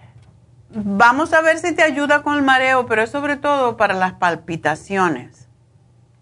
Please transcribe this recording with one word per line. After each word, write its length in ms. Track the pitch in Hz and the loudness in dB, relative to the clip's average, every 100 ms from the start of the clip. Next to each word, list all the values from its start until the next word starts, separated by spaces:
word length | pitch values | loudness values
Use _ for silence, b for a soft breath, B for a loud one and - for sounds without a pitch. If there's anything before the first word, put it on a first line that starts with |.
| b b - _ _ _ - | b b -20 _ _ _ -14
Vamos 600 | 220 202 196 240 262 320 | -8 -4 2 4 4 2
a 80 | 320 | 2
ver 160 | 320 330 | 2 0
si 160 | 349 | -2
te 80 | 339 | 0
ayuda 400 | 320 277 285 294 | 0 0 0 0
con 120 | 294 294 | 0 -2
el 40 | |
mareo, 440 | 269 262 262 262 240 | 2 2 2 0 0
pero 160 | 220 | -2
es 80 | 226 | -2
sobre 260 | 285 285 285 | -4 -6 -4
todo 400 | 294 277 247 233 | -2 0 0 0
para 160 | 202 | -2
las 220 | 185 185 | 0 -4
palpitaciones. 1300 | 180 180 165 - 165 151 156 - 196 180 123 117 - - _ _ _ _ _ _ _ | -2 -2 -2 -8 -4 -4 -4 -4 -2 0 -2 -10 -20 -20 _ _ _ _ _ _ _